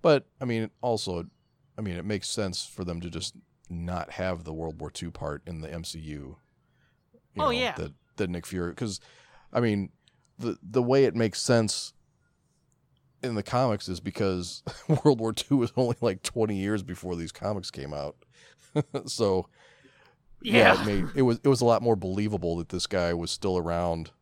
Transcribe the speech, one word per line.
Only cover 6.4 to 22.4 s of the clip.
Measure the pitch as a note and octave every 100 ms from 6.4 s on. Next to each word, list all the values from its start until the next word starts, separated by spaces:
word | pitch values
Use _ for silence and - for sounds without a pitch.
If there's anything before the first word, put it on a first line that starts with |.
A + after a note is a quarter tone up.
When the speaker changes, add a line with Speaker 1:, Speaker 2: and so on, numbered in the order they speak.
| _ _ _ _ _ _ _ _ _
Speaker 1:
You | -
Speaker 2:
Oh, | D4
Speaker 1:
know, |
Speaker 2:
yeah. | A#3+ B3
Speaker 1:
That, | - E2 - _ -
that | F2
Nick | F2 -
Fury, | F#2 F2
'cause, | - A2+ F#2+ - - _ - -
I | A2+
mean, | A#2 G#2 F#2+ _ _ _ _ -
the, | A#2 -
the | F2 A#2+
way | B2 C3+
it | B2+
makes | F#2+ A2+ -
sense | - A#2+ A2 - - _ _ _ _ _ _ _ _ _ _ _ _ _
in | B2+
the | A2
comics | - B2 C3 G#2 -
is | E2+
because | G2 - G2 F#2 F2 - - - -
<laughs> | D3+
World | D3+ B2
War | A2
Two | G#2+ - C#3
was | A#2 -
only, | B2 A#2
like, | A#2 -
twenty | - A#2+ A2 G2+
years | G2 G#2+
before | F#2 F2+ F#2 E2+
these | E2
comics | - F#2+ G#2 F2
came | - C#2
out. | D2 D2 - _ _ - _ _
<laughs> | D3+ - C#3 A2+
So, | - G#2 F#2+ E2+ _ - _ - _ _ _ _ -
yeah, | A#3+ A3+ -
Speaker 2:
Yeah. | -
Speaker 1:
it | G#2
made, | G2+ E2 C#3+
it |
was, | B2+ A#2
it | C#3+
was | C3
a |
lot | A#2+ A2+
more | A#2+ G#2+
believable | F#2+ G2 G#2 G2+